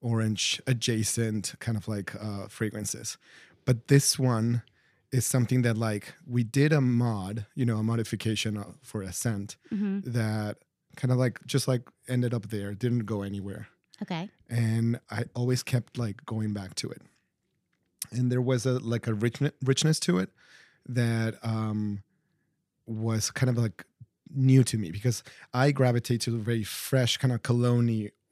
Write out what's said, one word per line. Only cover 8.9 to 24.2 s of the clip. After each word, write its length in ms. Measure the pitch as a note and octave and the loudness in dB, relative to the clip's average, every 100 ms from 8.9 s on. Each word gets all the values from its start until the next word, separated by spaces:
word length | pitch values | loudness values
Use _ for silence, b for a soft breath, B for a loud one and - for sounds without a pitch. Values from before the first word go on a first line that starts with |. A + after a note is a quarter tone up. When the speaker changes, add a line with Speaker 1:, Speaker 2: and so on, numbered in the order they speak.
| G#2+ | -8
Speaker 1:
a 100 | F#2 | -6
scent 460 | - A#2+ G2+ G2+ - _ | -4 -2 -2 -6 -14 _
Speaker 2:
Mm-hmm. 380 | G3+ G#3 G3 C3 | -4 -4 -4 -4
Speaker 1:
that 520 | A#2 A2 A2 G#2 - _ _ _ - | -2 -2 -2 -4 -8 _ _ _ -6
kinda, 200 | B2 B2+ | 0 2
like, 300 | B2+ - - | 2 -2 -2
just, 220 | C3+ - | 0 2
like, 220 | B2 - _ - | 0 -2 _ -4
ended 260 | B2 A#2+ | 0 0
up 140 | A#2 G2 | -2 -4
there, 240 | G#2 G2+ | -6 -6
didn't 320 | G2 B2 A#2+ G#2 | -4 0 0 -2
go 160 | G#2+ | -4
anywhere. 440 | G2 G2+ G2 F#2+ G#2+ _ _ - | -4 -6 -8 -10 -14 _ _ -14
Speaker 2:
Okay. 280 | G#3 E3 G3 - - | -8 -6 -8 -14 -4
Speaker 1:
And 500 | A#2 A2+ A2+ A2+ A#2 - | 0 0 2 0 -2 -4
I 160 | G#2+ - A#2+ | -6 -4 -4
always 280 | B2 B2 | -2 -2
kept, 340 | - B2+ - A#2+ | 0 -2 -2 -6
like, 280 | A2+ G2 - | -6 -8 -6
going 280 | A2 G#2+ | -4 -2
back 220 | G2+ F#2+ - | -4 -8 -8
to 140 | - | -8
it. 120 | - - _ _ _ _ _ _ _ _ _ - | -10 -18 _ _ _ _ _ _ _ _ _ -6
And 200 | A#2+ B2 | -2 2
there 100 | B2 | 2
was 240 | B2 B2+ C3 | 2 2 2
a, 140 | B2+ | 0
like, 280 | A2+ A#2 A#2+ | 0 -2 -2
a 40 | |
richne-, 400 | G#2 A#2 - C#3 - | 0 0 0 -2 0
richness 360 | C3 C3+ D#3 D#3 | 2 4 4 2
to 160 | - F3+ | 2 2
it 140 | F#3+ _ b b b b - | 0 _ b b b b -4
that, 480 | B2 A#2 A2+ A2+ - | 0 2 2 0 -2
um, 600 | A2+ A2 A2 G#2+ G#2 G2+ - _ _ _ _ _ _ _ - | -4 -2 -2 -2 -2 -4 -10 _ _ _ _ _ _ _ -10
was 460 | A2 A2+ A2+ - | -4 -2 -2 -2
kind 180 | - B2+ | 0 2
of, 80 | A#2+ | 2
like, 280 | A2 - - _ - _ | -2 -4 -18 _ -20 _